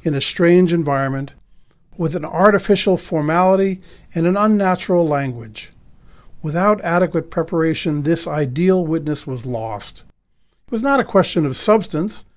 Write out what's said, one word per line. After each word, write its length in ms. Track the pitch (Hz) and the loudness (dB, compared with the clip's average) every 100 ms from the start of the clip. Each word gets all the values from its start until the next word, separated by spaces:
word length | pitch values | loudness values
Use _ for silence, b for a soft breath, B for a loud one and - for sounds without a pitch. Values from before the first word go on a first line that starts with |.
in 120 | 165 | -2
a 60 | 143 | -2
strange 500 | - - 170 175 180 | -4 2 4 6 4
environment, 600 | 170 147 139 135 135 139 - _ - _ _ _ - | 2 0 -2 -2 -4 -8 -14 _ -20 _ _ _ -6
with 180 | 160 160 | -4 -4
an 80 | |
artificial 720 | 147 165 196 202 202 196 - 180 | -6 4 4 4 2 0 2 0
formality 880 | - 165 147 165 185 196 196 190 b b b | 0 -2 0 2 4 4 0 -4 b b b
and 120 | 170 170 | -2 0
an 80 | |
unnatural 720 | 196 214 208 190 180 - 175 165 | 2 2 2 2 0 0 2 2
language. 640 | 143 139 120 110 107 - - - - b b b b | 0 -2 -8 -14 -16 -18 -20 -20 -20 b b b b
Without 400 | 156 160 196 208 | -6 0 2 2
adequate 500 | 175 175 180 165 156 | 0 0 0 -2 -4
preparation, 720 | - 160 170 160 160 175 147 | -6 -2 0 0 0 -2 -2
this 240 | 143 165 175 | -2 -2 -2
ideal 600 | 147 143 127 180 185 165 | -4 -4 0 2 2 0
witness 400 | 160 147 147 - | -4 -4 -6 -6
was 180 | 127 | -10
lost. 600 | 127 117 113 104 - - - _ _ _ _ _ - | -6 -6 -6 -8 -12 -18 -20 _ _ _ _ _ -8
It 60 | |
was 100 | 226 | -4
not 180 | 269 277 | 0 0
a 40 | |
question 400 | - 196 170 - | 2 2 2 0
of 100 | 147 | -2
substance. 680 | 127 - - - 151 196 - - | -2 2 0 0 -6 -6 -8 -20